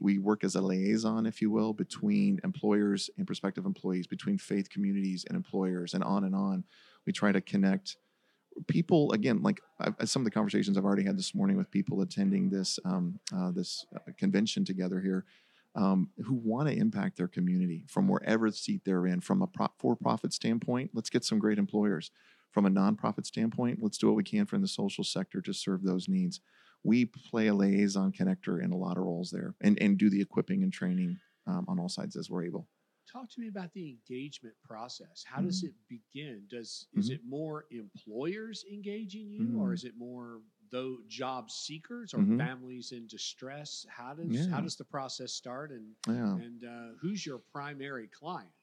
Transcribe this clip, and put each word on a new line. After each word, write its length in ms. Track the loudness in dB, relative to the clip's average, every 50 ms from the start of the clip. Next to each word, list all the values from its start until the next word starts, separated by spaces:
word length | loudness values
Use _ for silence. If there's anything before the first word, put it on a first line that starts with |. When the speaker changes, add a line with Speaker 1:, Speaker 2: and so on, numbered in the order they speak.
| 2
Speaker 1:
we 160 | 2 2 4
work 240 | 4 2 2 2 2
as 100 | 0 2
a 80 | 2
liaison, 640 | 2 2 2 2 2 2 2 2 2 2 0 0 0
if 160 | -2 0 0
you 80 | 0 2
will, 240 | 2 2 2 2 0
between 640 | -2 -4 -4 -4 -2 0 2 4 4 4 4 2 2 0
employers 640 | -2 -4 0 0 2 4 4 4 4 2 0 -2 -4 -6 -6
and 80 | -4
prospective 400 | -4 -4 -2 -2 -4 -4 -2 -2
employees, 400 | -4 -4 -2 -2 -2 -2 -2 -2
between 320 | -4 -6 -6 -2 -2 -2 -2
faith 320 | -2 -2 -2 -2 -2 -2
communities 560 | -4 -2 0 0 0 0 0 0 -2 -4 -4 -4
and 80 | -4
employers, 600 | -4 -4 -2 -2 0 0 0 0 -2 -4 -2 -2
and 80 | -2 0
on 200 | 0 0 0 0
and 100 | 0 0
on. 280 | 0 0 0 0 -2 -4 -6 -12 -20 -20 -20 -20 _ _ -4
We 60 | -2
try 180 | 2 2 4
to 100 | 4 2
connect 560 | 2 0 2 4 4 4 4 2 0 -6 -12 -14 _ _ _ _ _ _ _ _ _ _ -14 -6 -4 0
people, 440 | 2 2 4 6 6 6 6 6 4
again, 280 | 4 4 4 4 4
like, 200 | 4 2 2 0 -4 _ _ -4
I've, 280 | -2 -2 -2 0 -2 0
some 140 | 0 0
of 40 | 0
the 60 | 2
conversations 460 | 2 2 2 2 2 2 2 2 2 2
I've 80 | 4
already 180 | 4 4 4 4
had 140 | 2 2 0
this 160 | -2 -2 0
morning 240 | 2 2 4 4 2
with 140 | 2 0
people 300 | 0 0 0 0 0 0
attending 500 | 0 0 0 2 2 4 4 4 2 2
this, 280 | 2 0 0 -2 -4 -2 -2
um, 340 | 0 0 0 0 -2 -2 -6 -8 -6 -4
uh, 160 | -2 0 0
this, 320 | 0 -2 -2 -4 -6 -8 -10 -12 -14
uh, 160 | -14 -14 -14 -6
convention 480 | 0 2 4 4 4 4 2 2 0 0
together 380 | 0 0 -2 -2 -2 0 0
here, 240 | 0 0 0 0 -2 -4 _ _ _ _ _ _ _ _ -2
um, 340 | 0 4 4 6 6 4 2 0 -6 -2
who 80 | 0 0
wanna 380 | 0 2 2 2 2 2 2
impact 460 | 2 4 4 2 2 2 0 -2 -2 -2
their 100 | -4 -2
community 580 | 0 0 2 2 4 4 2 2 0 -4 -6 -4
from 200 | -2 2 2 4
wherever 420 | 4 2 2 2 2 4 4 2
seat 320 | 0 0 -2 -4 -4 -2 0
they're 200 | 0 2 2 4
in, 140 | 2 2 0
from 200 | 0 2 2 2
a 60 | 2 0
pro-, 260 | 0 -2 -2 -2 -2 0
for-profit 560 | 0 0 2 2 2 0 0 0 0 -2 -4
standpoint, 580 | -2 0 0 0 0 0 0 -2 -2 -2 -4 -4
let's 160 | -6 -4 0
get 140 | 0 0 0
some 120 | 2 2 2
great 180 | 4 4 4 2
employers. 520 | 2 2 2 2 2 2 2 0 -2 -6 -12 _ _ _ _ _ _ _
From 140 | 2 4 4
a 40 | 6
nonprofit 560 | 6 6 4 4 2 2 0 -2 -2 -2 -6
standpoint, 540 | -6 -4 -2 -2 0 0 0 0 0 0 0
let's 160 | -2 -2 0 2
do 100 | 4 4
what 80 | 4
we 80 | 4 2
can 220 | 2 2 0 2
from 160 | 2 2 0
the 60 | 0 0
social 360 | 0 -2 -2 -2 -2 -2 -4
sector 380 | -2 -2 -4 -4 -4 -4 -6
to 120 | -4 -4 -6
serve 300 | -4 -2 -2 -2 0 2
those 240 | 0 0 0 0 2
needs. 320 | 2 2 2 0 -2 -4 -10 _ _ _ _ -20 _ _ 2
We 200 | 4 4 6 4
play 440 | 2 0 -6 -12 -4 0 2 4 4
a 60 | 6
liaison 600 | 6 6 6 6 6 4 4 4 2 2 0 2
connector 500 | 2 2 2 2 0 0 -2 -2 0 0
in 80 | 0
a 60 | 0 0
lot 200 | -2 -2 -2 -2
of 60 | -2
roles 280 | -2 -2 -2 -4 -6
there 240 | -6 -6 -6 -8 -6 0
and, 180 | 2 4 4 6
and 160 | 4 4 4 6
do 120 | 6 6
the 120 | 6 4
equipping 420 | 2 2 0 0 0 2 2 2 2
and 80 | 0
training, 480 | 0 0 -2 0 0 2 0 0 -2 -4 -8 _ _ _ _ -4
um, 180 | -4 -4 -2 -2
on 120 | -2 -2
all 100 | -2 -4
sides 260 | -4 -6 -6 -6 -6
as 140 | -8 -8 -6
we're 160 | -4 -4 -4
able. 240 | -4 -4 -6 -8 -12 _ _ _ _ _ _ _ -20
Speaker 2:
Talk 180 | -16 -16 -16 -14
to 100 | -12 -12
me 80 | -10 -10
about 240 | -10 -10 -10 -10 -10
the 160 | -12 -12 -12
engagement 640 | -14 -16 _ -12 -10 -10 -8 -10 -12 -14 -16 -18 -20 _ _
process. 600 | -16 -14 -12 -12 -12 -12 -16 -18 -18 _ -18 -18 -8
How 140 | -4 -2
does 220 | -2 0 0 -2 -4
Speaker 1:
Mm-hmm. 40 | -6
Speaker 2:
it 340 | -8 _ _ _ -18 -18 -16 _ -14
begin? 300 | -12 -12 -12 -12 -14 -14 -12
Does, 380 | -12 -12 -12 -12 -14 -14 -16 -6 -2
is 140 | -2 -2 0
Speaker 1:
Mm-hmm. 40 | -2
Speaker 2:
it 60 | -6 -8 -8
more 380 | -8 -6 -6 -6 -6 -8 -10 _
employers 920 | -14 -14 -14 -14 -18 -20 -18 -10 -8 -6 -4 -4 -4 -6 -8 -10 -12 -14 -14 -14
engaging 580 | -14 -12 -10 -10 -8 -8 -10 -10 -12 -14 -14 -12
you, 300 | -6 -4 -4 -2 -2 -2
or 100 | -2 -2
Speaker 1:
Mm. 40 | -2
Speaker 2:
is 100 | -4 -6
it 100 | -10 -14 -14
more, 440 | -14 -14 -14 -14 -14 -14 -16 -18 -20 _ _ _ _ _
though, 260 | -8 -6 -6 -6 -6 -8 -12 -14
job 440 | -10 -8 -6 -6 -6 -6 -8 -10
seekers 640 | -12 -12 -10 -10 -10 -12 -12 -14 -14 -14 -12 -6 0
or 60 | 2
Speaker 1:
Mm-hmm. 180 | 2 4 4 2
Speaker 2:
families 560 | 0 -2 -4 -8 -12 -14 -14 -14 -12 -12 -12
in 120 | -14 -14 -14
distress? 800 | -12 -10 -10 -10 -10 -10 -12 -12 -12 -12 -12 -12 -12 -14 -14 -16
How 240 | -16 -16 -14 -14 -12
does, 340 | -8 -6 -4 -2 0 0 0
how 100 | -2 -2
Speaker 1:
Yeah. 40 |
Speaker 2:
does 140 | -4 -4 -6
the 100 | -10 -12
process 480 | -10 -8 -8 -8 -8 -8 -10 -10 -10 -10
start, 380 | -10 -10 -10 -10 -10 -10 -12
and, 220 | -14 -16 -16 -18 -18 _ -6 -4
Speaker 1:
Yeah. 280 | -2 0 0 0 -2 -2
Speaker 2:
and, 260 | -4 -8 -12 -14 -14
uh, 240 | -14 -14 -14 -14 -16 -12 -8
who's 240 | -6 -6 -6 -6 -6
your 140 | -8 -10 -12
primary 680 | -14 _ -12 -10 -10 -10 -10 -10 -10 -8 -8 -10 -10 -12
client? 440 | -16 -14 -12 -10 -10 -10 -12 -14 _ _